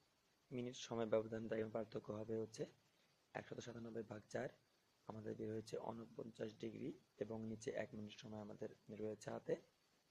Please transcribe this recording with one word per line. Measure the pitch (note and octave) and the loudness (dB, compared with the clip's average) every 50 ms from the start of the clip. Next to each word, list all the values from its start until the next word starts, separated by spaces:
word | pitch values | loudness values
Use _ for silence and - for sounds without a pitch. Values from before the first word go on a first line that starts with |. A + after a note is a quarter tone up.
| _ _ _ _ _ _ _ _ _ - | _ _ _ _ _ _ _ _ _ -4
মিনিট | C#3 B2 A#2+ B2 B2+ | -2 0 0 0 -2
সময় | - - - A#2+ A#2 A2+ | -4 -2 0 2 4 6
ব্যবধান | G#2+ A2 A2 A2 A2+ A2+ A2 A2+ | 8 8 8 8 6 2 0 2
দ্রাঘিমার | A2 A2+ A2 A2 A2 | 2 2 2 4 4
পার্থক্য | A2+ A#2 G#2+ G#2+ - A2 - - G#2 | 2 0 0 0 -2 -2 -2 -2 -2
হবে | G#2+ A2 A2 A2 | -2 0 2 2
হচ্ছে | A2 A2 A2 - - - - - - - _ _ - - - _ _ _ _ - | 2 2 0 -2 -2 -4 -4 -4 -10 -20 _ _ -20 -20 -20 _ _ _ _ -4
একশত | - - - B2 B2 | -4 -2 -2 -4 -6
সাতানব্বই | - B2 A2+ A#2 A2+ A2+ A2 A2+ G#2+ | -4 -6 -6 -6 -6 -4 -2 -2 -2
ভাগ | - G#2+ G#2 - - | -2 -6 -8 -6 -2
চার, | - A#2 B2 - - - - _ _ _ _ _ _ _ _ | 0 0 0 0 -4 -10 -18 _ _ _ _ _ _ _ _
আমাদের | - G#2 A2 G#2+ A2 A2 | -6 -4 -2 -2 -2 0
বের | A2+ A2+ G#2+ | 0 2 2
হয়েছে | A2 A2 G#2+ - - | 2 0 0 -2 -2
ঊনপঞ্চাশ | - - - A2+ A2+ A2+ A2 - - B2 A2+ - - A#2 A2 G#2+ | -2 0 -2 -2 -2 -6 -6 -6 -6 -6 -4 -2 0 0 0 0
ডিগ্রি | - A2+ A2+ G#2+ G#2+ A#2 - - - - _ _ | -2 -2 -2 -2 -2 -2 -2 -4 -4 -10 _ _
এবং | - G#2+ G#2+ A2+ A2+ A2+ | -2 0 0 0 0 0
নিচে | A2 A2 A2 - - | -2 -2 -2 0 0
এক | A2+ G#2+ G#2+ - - | 2 2 0 0 -2
মিনিট | G#2+ G#2+ G#2 | -4 -6 -6
সময় | - - - A2 G#2+ G#2+ | -6 -8 -8 -6 -6 -4
আমাদের | G#2 G#2 G#2 - A2 G#2 - - - - | -4 -6 -4 -4 -4 -4 -4 -8 -12 -8
রয়েছে | A2 G2+ G#2+ A2 G#2+ G#2 - A2+ | -4 -2 0 -2 -2 -2 -2 -2
হাতে। | A#2 A#2 - - E3 - - - _ _ _ _ _ _ _ _ | -2 0 2 2 2 2 0 -4 _ _ _ _ _ _ _ _